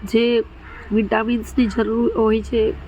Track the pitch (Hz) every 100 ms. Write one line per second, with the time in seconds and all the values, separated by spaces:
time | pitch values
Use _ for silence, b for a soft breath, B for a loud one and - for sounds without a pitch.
0 | 208 226 233 240 220 - - - - 208
1 | 202 220 226 240 214 - 233 240 214 226
2 | 233 453 220 220 208 233 220 -